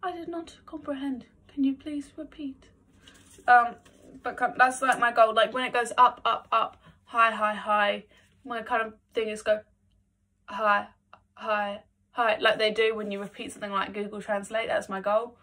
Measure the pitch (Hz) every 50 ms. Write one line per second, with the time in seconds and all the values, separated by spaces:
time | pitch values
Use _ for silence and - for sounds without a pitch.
0 | - 370 359 349 339 320 339 339 339 - - - _ - - 320 - - 294 269
1 | 269 277 262 240 220 - _ _ _ _ - 285 277 269 269 277 - 302 302 294
2 | 285 - - - 311 285 - - 311 277 269 _ - _ _ _ _ _ _ _
3 | _ - - - - _ - - - - 247 247 240 240 233 - _ - _ _
4 | _ - - - - 247 220 - - - - - 247 254 254 - - 262 247 -
5 | - 240 233 233 226 220 220 220 220 214 226 254 254 247 240 240 240 226 - -
6 | 247 240 247 - - 233 226 - - - - 226 220 - - - _ - - _
7 | _ _ - 208 226 226 220 208 214 208 214 202 190 214 208 208 208 208 208 208
8 | 208 - _ _ _ _ _ _ _ 269 240 233 214 220 247 226 220 220 214 -
9 | _ _ _ - 220 214 214 214 - - 214 214 214 _ _ _ _ _ _ _
10 | _ _ _ _ _ _ _ _ _ _ 202 202 220 214 202 202 208 - - _
11 | _ _ _ - _ _ _ - - 220 214 208 208 202 202 208 - _ _ _
12 | _ _ _ - 240 226 214 214 - 226 214 208 220 214 208 214 226 220 220 214
13 | 214 202 202 196 202 196 - - - - - - - 202 202 196 - - 196 208
14 | 208 208 208 208 190 - 214 202 202 202 220 220 226 - - - 202 - 196 190
15 | 190 202 208 214 233 240 - _